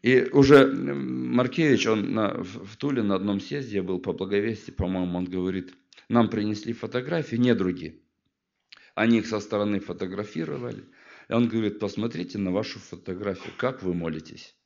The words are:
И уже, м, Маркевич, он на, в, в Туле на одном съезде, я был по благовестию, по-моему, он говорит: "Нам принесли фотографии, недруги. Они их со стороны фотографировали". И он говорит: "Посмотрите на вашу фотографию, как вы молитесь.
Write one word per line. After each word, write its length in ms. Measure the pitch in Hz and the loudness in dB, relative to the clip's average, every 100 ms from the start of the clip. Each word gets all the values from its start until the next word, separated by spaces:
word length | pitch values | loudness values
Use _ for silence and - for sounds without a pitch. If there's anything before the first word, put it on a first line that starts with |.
И 260 | 117 127 - | 6 4 6
уже, 260 | 143 135 143 | 6 10 10
м, 760 | 135 - 113 139 131 127 127 | 10 4 -4 -4 -4 -4 0
Маркевич, 520 | 123 123 - 156 113 101 | 2 2 2 4 4 4
он 260 | 110 101 | 0 0
на, 200 | 101 104 | 0 -2
в, 320 | - 90 92 98 | -4 -8 -12 -16
в 100 | 110 | -8
Туле 260 | 139 127 | -4 -2
на 140 | 104 95 | 0 0
одном 240 | 101 98 | 0 -4
съезде, 360 | 95 143 123 101 | -4 -8 -4 -4
я 60 | |
был 160 | 90 92 | -2 -4
по 140 | 98 | -4
благовестию, 640 | 80 98 101 107 107 - - | -6 -2 0 -2 -6 -10 -6
по-моему, 420 | 92 92 90 87 | -4 -2 -2 -4
он 60 | |
говорит: 500 | 90 92 92 95 90 - _ - _ | -4 -4 -4 -4 -8 -18 _ -20 _
"Нам 220 | 117 110 | 4 4
принесли 420 | 117 104 104 - | 2 -2 -4 -6
фотографии, 640 | 117 - 123 131 170 147 | -8 -6 -6 -4 -4 -4
недруги. 680 | 117 123 107 92 85 78 - _ _ _ _ _ _ _ - - | 2 4 4 2 -4 -10 -16 _ _ _ _ _ _ _ -20 -12
Они 240 | - 110 117 | 0 4 4
их 80 | 107 | 2
со 140 | 107 | -4
стороны 400 | 104 107 104 101 | -2 -2 0 -2
фотографировали". 1040 | - 87 95 95 107 - 156 - 123 107 - _ - - - | -4 -8 -6 -6 -6 -6 -6 -6 -8 -10 -16 _ -20 -20 -4
И 40 | |
он 160 | 113 120 | 0 2
говорит: 320 | 113 107 104 | 0 -2 -2
"Посмотрите 580 | 104 101 117 82 - 104 | -6 -4 -6 -6 -8 -4
на 140 | 98 | -2
вашу 260 | 92 110 - | -2 -4 -10
фотографию, 760 | - 87 - 90 101 92 - - | -16 -16 -12 -8 -6 -6 -10 -4
как 260 | 123 135 | -4 -2
вы 100 | 95 | -4
молитесь. 640 | 87 82 78 78 - - _ | -2 -4 -6 -10 -20 -20 _